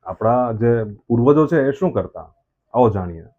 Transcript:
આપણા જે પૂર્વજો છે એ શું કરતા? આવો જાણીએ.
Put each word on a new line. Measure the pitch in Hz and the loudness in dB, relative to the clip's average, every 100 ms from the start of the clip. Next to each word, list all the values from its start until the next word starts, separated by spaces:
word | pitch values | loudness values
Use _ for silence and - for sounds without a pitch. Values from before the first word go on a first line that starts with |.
આપણા | - 92 110 123 123 | -14 -4 0 0 -2
જે | 110 117 117 | -2 0 0
પૂર્વજો | 107 101 _ 120 120 147 151 | -4 -12 _ 0 4 4 4
છે | 165 135 | 2 0
એ | |
શું | 139 185 | 0 -2
કરતા? | 104 92 87 82 _ _ _ _ | -2 -6 -12 -20 _ _ _ _
આવો | 117 120 | 2 2
જાણીએ. | 98 90 82 - | 2 -8 -12 -18